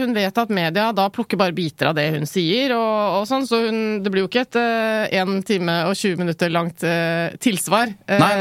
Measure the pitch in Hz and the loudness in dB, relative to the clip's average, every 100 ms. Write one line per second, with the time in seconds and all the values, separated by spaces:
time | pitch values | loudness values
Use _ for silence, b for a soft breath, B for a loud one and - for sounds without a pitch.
0 | 254 220 190 208 226 202 165 170 220 202 | 0 0 0 0 0 0 0 0 0 2
1 | 196 220 226 185 185 165 165 - 143 156 | 0 -2 -2 0 0 0 -4 -2 -2 0
2 | 147 156 147 190 160 220 269 233 226 214 | 0 -2 -2 0 0 2 0 0 0 0
3 | 208 180 208 262 262 233 226 220 220 214 | 0 0 0 -2 0 0 0 0 -2 -2
4 | 196 190 185 240 254 240 233 226 220 220 | 0 0 0 0 0 0 0 0 0 0
5 | 214 190 185 196 185 196 170 170 170 196 | 0 0 0 -2 0 0 0 0 0 0
6 | 208 170 175 165 175 170 170 165 165 170 | 0 0 -2 0 0 0 -2 -2 -2 0
7 | 165 165 170 - 254 185 - 202 240 196 | 0 -2 -4 -2 0 0 0 0 0 -4
8 | - 202 185 202 | 0 4 4 4